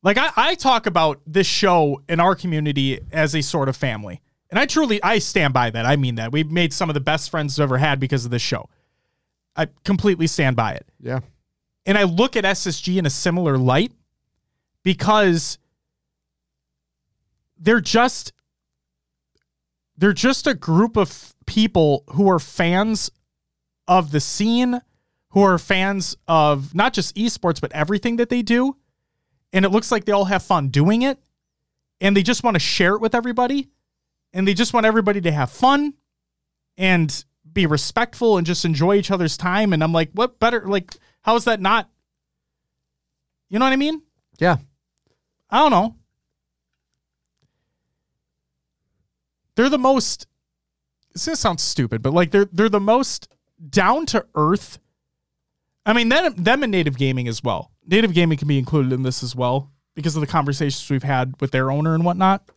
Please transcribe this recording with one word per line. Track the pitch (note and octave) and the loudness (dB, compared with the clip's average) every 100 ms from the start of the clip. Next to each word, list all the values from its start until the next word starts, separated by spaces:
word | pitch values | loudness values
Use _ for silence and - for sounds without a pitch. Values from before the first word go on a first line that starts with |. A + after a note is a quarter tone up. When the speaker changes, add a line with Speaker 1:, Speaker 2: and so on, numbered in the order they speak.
Speaker 1:
Like, | F3+ G#3+ | 2 0
I, | D4+ A#3+ | 0 0
I | C4+ F4+ | 0 0
talk | C4+ A#3+ A3 | 0 0 0
about | E3+ D#3+ C#3 - | 0 0 -2 -4
this | D#3 F#3 | 0 0
show | - G3 F3 D3+ C#3 - | 2 2 4 2 -2 -4
in | E3 | 0
our | F3 | 2
community | F#3 F3+ D#3 D3+ C#3 C3+ B2+ - | 2 -2 -2 -2 -2 -2 -4 -8
as | D#3+ D#3 D#3 | -2 -2 -2
a | |
sort | C#3 E3 C3+ | -4 -2 -4
of | C3 | -2
family. | C#3 A2 G#2 F2 _ _ _ | -6 -6 -12 -16 _ _ _
And | F#3+ | -2
I | C#4 | 0
truly, | D#4 D4 G#3 | 0 0 0
I | F#3 A3+ | 0 0
stand | - G3 D3 | 0 0 0
by | C3 A#2+ | 0 -2
that. | A2+ A#2 | -2 0
I | D3 | 0
mean | C3 A#2 | 0 -4
that. | A2+ | -4
We've | C#3+ D#3 | -4 -2
made | E3 E3 | -2 -2
some | - F3 | -2 -4
of | D3 | -2
the | |
best | C#3 D#3 - | -2 -4 -4
friends | E3 D3 C3+ | -6 -6 -2
I've | C#3+ | -2
ever | B2+ | 0
had | D3 C#3 | 0 0
because | C3 C#3 A#2+ | -2 -4 -4
of | |
this | A#2+ | -4
show. | - - - _ _ _ _ _ _ _ _ - | -4 -6 -8 _ _ _ _ _ _ _ _ -6
I | D#3+ _ | -6 _
completely | - F#3+ G#3 F3 E3 | -4 0 0 0 0
stand | - C#3 A#2+ | 0 0 0
by | A2 | -2
it. | - - _ | -6 -14 _
Speaker 2:
Yeah. | A#2+ C3 - _ _ _ _ _ - | -8 -8 -8 _ _ _ _ _ -2
Speaker 1:
And | G3+ | 2
I | |
look | G3 E3+ B3+ A#3 | 2 2 0 0
at | F#3+ | -2
S | G3 F#3 | -2 -4
S | D#3+ | -6
G | - F#3 | -4 -2
in | D#3+ | -2
a | |
similar | - F#3 E3+ E3+ C3 | -2 -2 0 0 2
light | B2+ C3 A3+ _ _ _ _ _ _ _ _ _ | 2 2 0 _ _ _ _ _ _ _ _ _
because | F#3 F#3 F#3+ G#3+ G3 E3+ - - _ _ _ _ _ _ _ _ _ _ _ _ _ _ _ _ _ _ _ _ | -2 -2 2 2 4 2 -4 -10 _ _ _ _ _ _ _ _ _ _ _ _ _ _ _ _ _ _ _ _
they're | E3+ A3+ | 2 2
just, | - A3+ B3 - - _ _ _ _ _ _ _ _ _ _ _ _ _ _ _ _ - | 2 2 2 0 -12 _ _ _ _ _ _ _ _ _ _ _ _ _ _ _ _ 0
they're | G3 | 0
just | G3 B3 C4 - | 2 0 0 -2
a | |
group | B3 - E3 A3+ A3+ | -4 0 2 2 2
of | F3+ - - _ - | -2 -4 -20 _ -6
people | - A3 G3+ D3+ C#3 _ | 0 2 4 2 2 _
who | C#3 G3 | 0 2
are | F3 | 2
fans | - - E3+ F3+ G#3+ A3 - _ _ _ _ _ _ _ - | -2 -2 0 0 0 -2 -6 _ _ _ _ _ _ _ 0
of | F3+ D#3 | 2 2
the | D3 | -2
scene, | - - G#3+ A#3 B3 B3 _ _ _ _ _ | -4 -2 0 0 0 -2 _ _ _ _ _
who | G3 | 4
are | G3+ F3 | 4 4
fans | - F#3+ F#3+ G3 - - - | 0 0 0 -2 -6 -10 0
of | E3 D3+ C#3+ C#3 | 4 4 2 -2
not | D#3+ A#3+ | -2 0
just | - - - | 0 -6 -4
esports, | A3+ - F3+ D#3+ | -4 -2 -4 -4
but | C3+ | -6
everything | D3+ D3+ G3+ A#3+ A#3 | -4 -2 -2 -2 -2
that | A#3 | -2
they | B3 | -2
do. | G#3+ A#3+ C4 C4+ _ _ _ _ _ _ _ | 0 0 0 -4 _ _ _ _ _ _ _
And | F#3+ F#3+ | 0 2
it | |
looks | G3+ - | 0 0
like | A3 - | -4 0
they | |
all | G3+ F#3+ | 0 0
have | G3 | -2
fun | - F3+ C#3 | 0 -2 0
doing | C#3+ D#3 A3+ | 0 2 2
it. | C4 C4+ _ _ _ _ _ _ _ _ | 0 -4 _ _ _ _ _ _ _ _
And | F#3+ G3+ | 0 2
they | |
just | G3 B3 | 2 0
wanna | A#3+ F#3 | 0 0
share | - - F3 | -2 0 2
it | G#3 | 2
with | A3+ | 0
everybody. | A#3+ A#3+ A#3+ B3 C#4 C4+ _ _ _ _ _ _ | -2 -2 -2 -2 -2 -6 _ _ _ _ _ _
And | F3+ F#3+ | -4 -2
they | |
just | G3 A#3+ | 0 0
want | A#3+ A3 | 2 2
everybody | A3 G3+ G3+ | 2 0 0
to | F3 | 0
have | D3 B2 | 0 -2
fun | - B3+ C#4+ D4 C#4 _ _ _ _ _ _ _ - | 2 2 2 0 -8 _ _ _ _ _ _ _ -2
and | F#3+ F3+ D3+ - - _ D3+ | 2 2 2 -4 -12 _ _
be | G3+ F3 | -2 0
respectful | D3 - - A#3+ - A#3 G3+ | 0 -2 -2 -4 0 2 2
and | E3 | 0
just | F3 | -2
enjoy | F3 D3+ E3+ G3+ | -2 0 2 2
each | - | 0
other's | G3 E3 - | -2 -2 -2
time. | F3+ F#3 G#3+ | -2 0 0
And | E3 | 0
I'm | D#3+ | 0
like, | E3 D#3+ | 0 -2
what | G3 B3 _ | -2 -4 _
better, | A#3 A#3 F#3 | 0 0 -2
like, | G3 F#3 - _ _ | -4 -4 -20 _ _
how | - A#3 | 0 0
is | A#3+ | 2
that | A3 | 0
not, | F#3+ A3+ - _ _ _ _ _ _ _ _ _ _ _ _ _ _ _ _ | 2 0 -2 _ _ _ _ _ _ _ _ _ _ _ _ _ _ _ _
you | G3 | 0
know | C4 | 0
what | |
I | C4 | 2
mean? | D4 D#4+ _ _ _ _ | 0 -4 _ _ _ _
Speaker 2:
Yeah. | F3 D#3 - _ _ _ _ _ _ _ _ | 0 0 -4 _ _ _ _ _ _ _ _
Speaker 1:
I | A3 | 2
don't | D4+ | 4
know. | G#3 A3 - _ _ _ _ _ _ _ _ _ _ _ _ _ _ _ _ _ _ _ _ _ _ _ _ _ _ _ _ _ _ _ _ _ _ _ - | 4 0 -6 _ _ _ _ _ _ _ _ _ _ _ _ _ _ _ _ _ _ _ _ _ _ _ _ _ _ _ _ _ _ _ _ _ _ _ 0
They're | B3+ | 2
the | C#4+ | 2
most, | B3+ C4+ - - - _ _ _ _ _ _ _ _ F3+ | 2 2 0 -8 -14 _ _ _ _ _ _ _ _ -10
it's | - | -6
gonna | D#4+ | -2
sound | A3 E3+ | -2 -2
stupid, | - - A#2+ A2+ | -4 -2 -2 -2
but, | B2+ | 0
like, | D#3+ E3+ | 2 2
they're, | G3+ G3+ | 2 2
they're | E3+ A3 | 2 2
the | G3+ | 2
most | G3+ A#3 C4+ - - _ _ _ D#3 | 2 2 2 -6 -14 _ _ _ -2
down | G3 F#3+ C4 E4 | 2 4 2 0
to | A3+ - - | -4 -4 0
earth. | D3+ G3+ - - _ _ _ _ _ _ _ _ _ _ - | 0 0 -4 -20 _ _ _ _ _ _ _ _ _ _ 0
I | |
mean, | A#3 A#3 | 2 4
them, | C#4+ F4 G3+ | 2 2 0
them | F3 C4 | 0 2
and | C4+ | 0
Native | G3 D3+ B2+ | 0 0 0
Gaming | C3+ C3 A#2+ | -2 0 -4
as | A2+ | -4
well. | B2 F2+ - _ | -4 -6 -8 _
Native | - F#3+ A3 | 0 2 4
Gaming | E3+ E3+ D3+ | 2 2 0
can | D3 | 0
be | C#3 | -2
included | B2+ D3+ C3 | 0 0 0
in | B2+ | -2
this | C3 B2 | -4 -6
as | B2 B2 | -8 -4
well | B2 C3 C#3 _ _ - | -2 -2 -6 _ _ -6
because | D3+ D#3 | -4 -4
of | |
the | D3 | -2
conversations | E3 C#3+ C#3 D3 C3+ - | -2 -2 -2 -4 -4 -4
we've | C#3 | -4
had | C#3 C3+ B2+ B2+ | -2 -2 -2 -4
with | C3+ | -4
their | C3 C3 | -2 -2
owner | C#3+ D#3 D#3+ | -2 0 0
and | E3+ | 0
whatnot. | F3 F#3+ G3 _ | 0 0 0 _